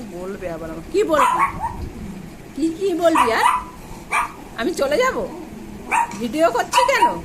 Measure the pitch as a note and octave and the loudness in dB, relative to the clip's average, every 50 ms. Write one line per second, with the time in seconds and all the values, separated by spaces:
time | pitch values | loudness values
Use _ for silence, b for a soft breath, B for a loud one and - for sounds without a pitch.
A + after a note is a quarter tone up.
0 | A#3+ G3+ F3 F3 F#3 F#3+ G3+ F#3 F#3+ F3 E3 D#3+ E3 D#3+ D#3+ E3 E3 - - G4 | -10 -10 -10 -10 -10 -10 -8 -8 -8 -8 -8 -8 -8 -10 -10 -10 -8 -2 0 2
1 | G#4+ D#4+ D#4 C#4+ B4 - - - F4+ F4+ - - G#5 - - - - - - - | 2 4 4 4 4 4 4 2 0 0 -2 -4 -6 -6 -6 -8 -8 -10 -10 -10
2 | - - - - - - - - - - - C4+ D#4 E4 - - F#4+ G4+ E4+ E4 | -12 -12 -12 -12 -14 -14 -16 -16 -18 -12 -4 -2 -2 -2 -2 -2 -2 0 2 4
3 | E4+ E4 D#4+ - - - - - - - - B5 - - - - - - - - | 4 4 6 6 4 4 4 4 4 4 2 2 -2 -8 -12 -14 -14 -14 -14 -14
4 | - - - - - - - - - - - - A#3 F4+ E4+ - C#4 C4+ D4 A4+ | -8 -2 -2 0 0 -2 -6 -12 -16 -12 -8 -4 -4 -2 0 0 0 2 4 4
5 | B4+ C5 G4+ B3 F#3 - - F4+ - - - - - - - - - - - - | 4 4 2 0 -4 -4 -6 -10 -12 -12 -12 -12 -12 -12 -12 -12 -4 0 0 2
6 | - - - G3+ A#3 A3 - D#4 E4 E4+ A#4+ A#4 - - - B4 B4 - C5+ A4+ | 2 0 -2 -4 -4 -2 2 4 4 4 4 2 0 2 4 4 6 6 6 6
7 | A#4 - - - | 4 4 2 0